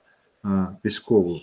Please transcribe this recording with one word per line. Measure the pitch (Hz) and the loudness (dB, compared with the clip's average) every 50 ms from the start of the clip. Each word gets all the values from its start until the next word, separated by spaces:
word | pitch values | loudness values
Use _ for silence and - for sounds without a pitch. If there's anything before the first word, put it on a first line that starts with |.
| _ _ _ _ _ _ _ _ - | _ _ _ _ _ _ _ _ -4
е, | 101 98 95 92 90 98 - - | -2 0 0 -2 -4 -6 -6 -6
військову | 104 101 - - - 123 104 90 87 85 78 | -4 -4 -4 -2 2 4 4 4 2 -4 -8